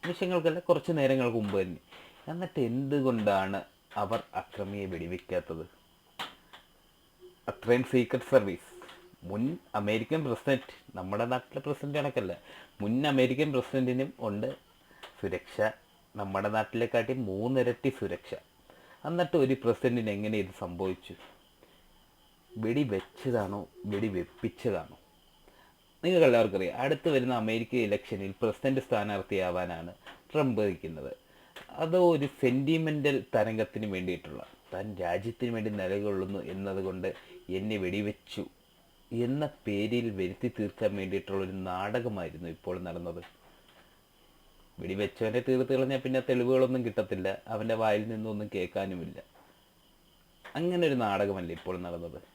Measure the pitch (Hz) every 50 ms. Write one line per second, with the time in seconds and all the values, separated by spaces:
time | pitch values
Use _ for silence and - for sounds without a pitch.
0 | - 175 175 - 190 180 180 175 156 165 156 175 - - 175 151 - - 170 156
1 | 139 131 135 135 127 120 117 117 107 101 98 98 95 92 85 - _ _ - -
2 | - - - - - - 160 170 185 170 - 160 131 117 117 127 139 135 143 147
3 | 131 131 120 113 104 104 101 95 95 95 98 95 - - _ _ _ _ - 101
4 | 104 95 - 98 - - - 92 95 - - - 101 98 101 101 98 92 92 82
5 | 82 85 90 90 - _ 90 90 85 - 82 82 80 - - _ _ _ _ _
6 | _ _ _ - - - - - _ - - - - _ _ _ _ _ _ _
7 | _ _ _ _ - - - _ _ - - - - 113 120 123 127 - - 127
8 | 120 - - 127 - - - 107 104 98 85 - - - - - - - - -
9 | - - - _ - 87 95 107 117 139 170 175 - - - 95 104 104 107 113
10 | 113 - 151 160 151 135 117 - - - 135 131 - - - - - - - 98
11 | 92 95 101 104 117 120 127 123 - - - 139 - 147 143 - - 143 143 151
12 | 139 143 131 135 107 90 87 - - - - - - - _ - 101 104 113 127
13 | 143 147 139 131 127 127 127 127 151 151 139 127 123 - - 135 127 123 123 127
14 | 135 139 - - - 110 101 104 107 127 - - _ _ _ _ _ _ - -
15 | - - - - - 95 85 90 - - - - 104 107 - - _ _ _ _
16 | _ _ _ 104 101 98 95 98 101 104 104 110 110 - - 113 117 113 - 117
17 | 113 113 131 131 123 101 95 98 110 123 135 131 123 120 120 - - 135 - -
18 | - 95 87 - - - - - - _ _ _ _ _ - - - - - -
19 | - - 170 175 180 175 - 170 139 127 135 127 - 117 117 - - 131 120 123
20 | 113 107 101 101 104 110 110 107 98 92 92 - 101 87 87 85 95 95 92 -
21 | - - - - - - - _ _ _ _ _ - _ _ _ _ _ _ _
22 | _ _ _ _ _ _ _ _ _ _ - 107 110 110 120 143 147 123 101 95
23 | - - _ - - 135 120 113 101 92 101 104 87 - _ - - 101 104 101
24 | 107 110 95 90 87 - - - - - - - - 123 101 85 78 69 76 -
25 | - _ _ _ _ _ _ _ _ - _ - - - _ _ _ _ _ _
26 | - 170 185 175 160 135 120 117 110 104 92 95 92 87 - 117 127 143 156 147
27 | - 170 151 135 123 127 127 120 110 110 113 113 117 - - 127 117 104 101 104
28 | - - 117 95 98 98 98 - - 110 104 - - 135 135 131 127 - 120 107
29 | 101 107 104 98 95 - 101 95 92 90 87 90 90 87 87 82 82 85 92 _
30 | _ - - - _ _ - 151 147 131 117 104 107 101 90 80 - 80 82 78
31 | 67 67 - - _ _ - - - - _ - - - - - 160 160 165 185
32 | 180 175 165 147 139 135 - - - 123 123 135 139 139 160 160 160 156 151 147
33 | 135 147 139 131 - - - 120 107 113 110 110 107 - - 107 110 104 95 92
34 | 92 90 90 82 - 78 73 58 - - - - _ - - 90 101 107 101 90
35 | 90 85 87 95 101 117 117 _ 123 120 117 113 107 110 104 101 95 92 98 101
36 | 101 104 101 95 95 92 101 95 - - 92 95 98 98 95 95 95 95 92 92
37 | 90 95 - - - - - - - - 90 95 98 107 110 104 92 92 92 104
38 | 104 104 104 - _ - - - - - _ _ _ _ _ _ _ _ _ _
39 | _ _ - 117 120 120 131 143 151 143 - - _ - 104 101 104 110 120 120
40 | 117 117 101 95 92 90 - - - 123 - - 107 101 - - 113 107 101 101
41 | 95 95 95 98 - - 98 98 95 92 95 95 92 92 90 92 98 104 110 123
42 | 117 123 107 98 87 80 - 80 87 85 82 - - - - 92 90 87 85 87
43 | 85 85 85 87 87 - - _ - - - - _ - - - - _ _ _
44 | _ _ _ _ _ _ _ _ _ - _ - - _ _ - - 87 95 98
45 | 104 - - - 113 110 107 123 123 - 131 127 127 127 135 131 131 127 139 131
46 | 127 131 131 131 127 - 131 123 123 123 131 131 131 123 131 127 123 117 98 -
47 | - 92 101 95 92 95 98 - - - 113 107 110 113 113 110 110 110 104 107
48 | 110 110 117 110 107 110 107 104 107 101 - 101 90 87 - 101 98 95 95 87
49 | 82 82 - - - _ _ - - - _ _ _ _ _ _ _ _ _ _
50 | _ _ _ _ _ _ _ _ _ - - 139 165 175 180 175 175 156 139 123
51 | 117 104 98 95 101 101 98 95 90 82 85 80 - 92 92 90 90 87 87 85
52 | 85 85 65 76 - - _